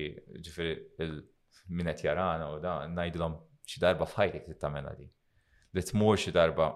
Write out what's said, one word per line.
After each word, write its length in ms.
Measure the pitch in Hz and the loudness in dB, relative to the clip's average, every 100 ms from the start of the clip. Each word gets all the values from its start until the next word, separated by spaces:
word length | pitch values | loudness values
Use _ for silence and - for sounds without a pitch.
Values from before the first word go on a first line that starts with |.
| 76 - - - | -4 -8 -16 -16
ġifieri 320 | 82 80 82 80 - - | -12 -4 -4 -4 -8 -6
il-, 200 | 80 76 - _ _ _ - | -6 -6 -12 _ _ _ -8
min 200 | 87 87 | -4 -2
qed 160 | 78 | -2
jarana 460 | 78 78 92 82 76 76 | 0 0 0 0 -4 -4
u 40 | |
da, 200 | 87 82 73 | -4 -4 -4
ngħidulhom 500 | 87 87 80 82 80 - _ - | -4 -4 -2 -2 -4 -12 _ -16
xi 140 | - | 0
darba 240 | 87 87 85 | 2 4 0
f'ħajtek 380 | - 101 78 - | 2 0 0 -10
trid 120 | 78 | -8
tagħmelha 340 | 76 71 71 71 | -6 -6 -8 -12
di. 100 | 67 _ _ _ _ _ _ | -16 _ _ _ _ _ _
Li 80 | 92 | -6
tmur 340 | 87 107 107 101 | -2 4 6 6
xi 160 | - | 4
darba 380 | 87 82 78 78 | 6 6 6 2